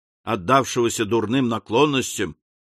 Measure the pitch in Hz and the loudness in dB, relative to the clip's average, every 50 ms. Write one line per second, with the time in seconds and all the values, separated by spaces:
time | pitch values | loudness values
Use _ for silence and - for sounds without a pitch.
0 | _ _ _ _ - 104 117 104 85 92 131 139 117 - - 123 120 113 - - | _ _ _ _ -6 -4 -4 -4 0 2 2 2 2 0 0 0 0 0 0 0
1 | 113 101 117 113 104 104 123 139 131 117 117 107 - - 110 123 151 151 139 131 | -2 0 0 0 0 0 0 0 0 0 -2 -4 -4 0 2 2 2 2 2 0
2 | 117 - - - 101 80 76 _ _ _ _ _ _ _ | -2 -4 -4 -4 -6 -6 -6 _ _ _ _ _ _ _